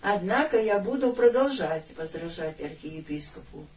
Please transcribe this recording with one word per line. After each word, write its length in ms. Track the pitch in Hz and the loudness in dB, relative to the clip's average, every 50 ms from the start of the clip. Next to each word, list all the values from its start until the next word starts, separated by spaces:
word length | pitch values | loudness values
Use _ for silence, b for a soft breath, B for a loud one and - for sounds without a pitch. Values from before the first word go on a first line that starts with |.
Однако 580 | - 196 208 185 175 190 226 269 302 302 240 226 | 2 0 0 0 0 0 2 2 2 4 2 2
я 200 | 220 214 202 202 | 4 4 2 2
буду 340 | 190 226 269 269 262 240 - | 2 0 -2 2 2 0 2
продолжать 800 | 240 233 240 233 262 269 277 269 254 170 156 160 160 - - - | 6 6 6 6 6 2 2 2 -2 -2 -2 -2 -4 -6 -10 -12
возражать 640 | - 160 160 - 165 170 170 - - 160 156 156 - | -10 -10 -8 -8 -8 -8 -8 -8 -6 -6 -6 -6 -8
архиепископу 1040 | 147 147 - - - 151 156 160 156 - 147 147 147 - - 147 - - - 147 156 151 - | -10 -10 -10 -10 -14 -12 -12 -12 -8 -8 -8 -8 -8 -10 -14 -16 -18 -16 -16 -16 -16 -18 -20